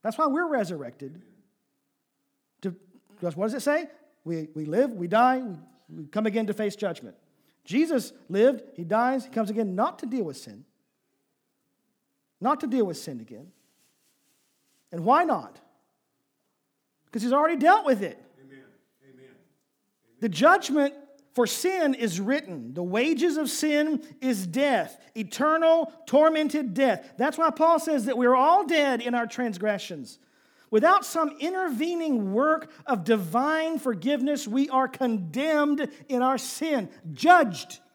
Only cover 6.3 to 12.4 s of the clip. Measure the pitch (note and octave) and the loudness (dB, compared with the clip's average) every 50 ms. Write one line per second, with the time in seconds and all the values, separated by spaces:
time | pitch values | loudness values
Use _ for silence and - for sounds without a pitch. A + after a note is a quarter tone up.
6.3 | G3 A3+ A3 G3 G3+ G#3 G#3+ G3+ G3 - G#3+ F#3+ E3 - - G#2+ - _ _ _ | -2 -2 -2 -2 -4 -4 -4 -6 -4 -4 -6 -6 -6 -8 -14 -20 -20 _ _ _
7.3 | _ _ _ _ _ _ _ - E3+ C4+ D#4+ D#4+ E4 B3 - - - - _ _ | _ _ _ _ _ _ _ -4 0 0 0 2 0 -2 -2 -4 -16 -20 _ _
8.3 | E3+ G3 A3 C4 C#4 A3 - - - - F3 D#3+ G#3 A3 A#3+ B3+ C4+ C4 B3 - | 2 4 4 4 4 2 -8 -16 -14 -12 -6 -2 0 2 2 2 0 -2 -6 -4
9.3 | - A3+ A3 G3 A3 A3+ A3+ G3 F3+ F#3 A#3 E4+ F4 - - A#3 A#3 B3+ G3+ D#3 | -4 -4 -4 -2 -2 -4 -4 -2 -2 -2 -2 -2 -2 -8 -10 -6 -4 -4 -4 -6
10.3 | C3+ - - A#2+ G2+ G#2+ - _ _ _ _ _ _ _ _ _ _ _ _ _ | -8 -12 -16 -18 -20 -20 -20 _ _ _ _ _ _ _ _ _ _ _ _ _
11.3 | _ _ _ _ _ _ _ _ _ _ _ _ _ _ _ _ _ _ _ _ | _ _ _ _ _ _ _ _ _ _ _ _ _ _ _ _ _ _ _ _
12.3 | _ _ | _ _